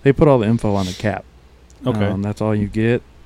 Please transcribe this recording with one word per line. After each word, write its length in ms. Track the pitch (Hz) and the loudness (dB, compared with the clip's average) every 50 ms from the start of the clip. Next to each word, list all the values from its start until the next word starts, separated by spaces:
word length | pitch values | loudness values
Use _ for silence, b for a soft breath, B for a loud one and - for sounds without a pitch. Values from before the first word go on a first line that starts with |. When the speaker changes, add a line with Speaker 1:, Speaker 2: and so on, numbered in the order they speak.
| - | 0
Speaker 1:
they 100 | 139 135 | 0 2
put 140 | - 165 151 | 4 4 4
all 100 | 135 123 | 4 4
the 80 | 104 104 | 4 2
info 260 | 117 117 - 107 101 | 0 0 0 0 0
on 120 | 98 95 | -2 -2
the 80 | 92 92 | -4 -6
cap. 320 | - - 107 95 98 - _ _ - - _ _ _ _ _ - - - | -4 -4 -4 -4 -4 -8 _ _ -20 -20 _ _ _ _ _ -20 -8 -4
Speaker 2:
Okay. 200 | 127 113 107 101 | -4 -2 0 -2
Speaker 1:
Um, 160 | 101 104 98 | -2 -2 -2
that's 180 | 101 104 104 - | -4 -6 -4 -4
all 140 | 110 110 107 | -2 -2 0
you 120 | 104 104 101 | -2 -2 -2
get. 340 | 104 110 110 117 120 - - - - - - | -2 -2 0 0 0 -2 -4 -8 -20 -20 -16